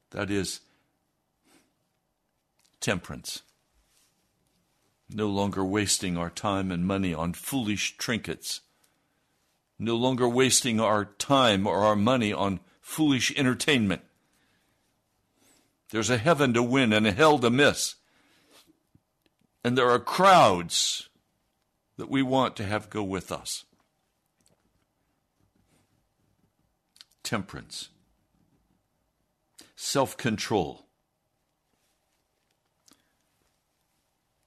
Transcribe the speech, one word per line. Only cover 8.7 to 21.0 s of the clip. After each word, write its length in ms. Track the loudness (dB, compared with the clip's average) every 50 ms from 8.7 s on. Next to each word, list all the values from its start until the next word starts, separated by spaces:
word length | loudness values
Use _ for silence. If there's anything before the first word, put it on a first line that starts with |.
| _ _ _ _ _ _ _ _ _ _ _ _ _ _ _ _ _ _ _ _ _
No 200 | -8 -4 -2 -2
longer 320 | 0 0 0 0 2 0 0
wasting 500 | 2 4 2 4 2 2 0 0 0 0
our 260 | 2 2 2 0 -2
time 640 | -4 -8 -12 -4 0 2 4 4 4 4 2 2
or 120 | 0 0 2
our 180 | 4 4 4
money 360 | 4 2 2 2 2 0 0 -2
on 280 | -2 -2 -2 -2 -4 -8 _ _ _
foolish 560 | _ -12 -4 0 2 2 2 2 0 -2 -2
entertainment. 680 | 0 0 0 0 -2 0 0 2 2 2 0 -2 -4 -8 _ _ _ _ _ _ _ _ _ _ _ _ _ _ _ _ _ _ _ _ _ _ _ _ _ _ _ _ _ _ _ _ _ _ _ _ -8 -4
There's 180 | -4 0 0
a 80 | 0 0
heaven 360 | 2 2 2 4 2 2 2
to 80 | 2 0
win 300 | 2 2 2 4 4 4
and 120 | 4 4
a 60 | 2
hell 300 | 2 4 4 4 4 4
to 100 | 2 2
miss. 460 | 2 4 4 2 2 0 -6 -8 -8 _ _ _ _ _ _ _ _ _ _ _ _ -20 _ _ _ _ _ _ _ _ _ _ _ _ _ _ _ _ _ _ _ _ -4
And 120 | -2 0
there 140 | 2 2 2
are 80 | 2 2
crowds 1120 | 0 -4 -2 4 6 8 8 8 8 8 6 2 -2 -4 -2 -2 -2 -2 -4 -6